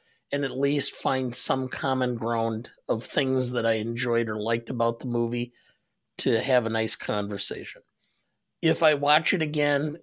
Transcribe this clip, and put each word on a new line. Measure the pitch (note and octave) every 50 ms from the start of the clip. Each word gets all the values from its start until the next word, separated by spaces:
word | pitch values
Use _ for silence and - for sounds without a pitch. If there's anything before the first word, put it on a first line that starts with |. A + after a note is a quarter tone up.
| _ _ _ _ _ _
and | - C#3+ C#3+
at | C3 B2 B2+
least | C#3 C#3+ D3 C#3+ C3+ - -
find | - - D3+ C3+ C3 C3 B2 A#2
some | - - - D3 C3 C3 B2+
common | - - - C#3+ C3 C3 C3 B2+ B2
ground | A2+ A2+ A#2 A#2 A2+ A2+ A2+ A2+ A2 A#2 - - _ _ -
of | A#2 A2 A2
things | - - E3 C#3 C3 C3 C3 B2+ B2
that | B2 A#2+ A2+
I | A2+ A2+
enjoyed | A2 G#2+ A2+ A#2 A#2+ B2+ B2 A#2 A#2 A#2 A2
or | G#2+ G#2+
liked | G#2 A2 A#2 A#2 A#2 -
about | C#3 A#2 A#2 A#2 A#2 A#2
the | - B2+
movie | A#2 A#2+ A#2 A#2 A#2+ A#2+ A#2+ A#2+ - _ _ _ _ _ _ _ _ _ _ _ _ -
to | - C#3 A#2+ A2
have | A2 B2+ C3 B2 A2+
a | A2
nice | A2 A2+ A2+ A2 -
conversation. | - - - A#2 G#2 G2+ G2+ G#2 G2 - - - - - - - - - _ _ _ _ _ _ _ _ _ _ _ _ _ _ _
If | - D#3+ D#3+ - E3+
I | D#3 D3+
watch | C#3+ C#3+ C#3+ D3 D#3 D#3+ - -
it | F3
again, | D#3+ D3+ D3+ D3+ D3 D3 D3 C#3 D3 D3+ D3 -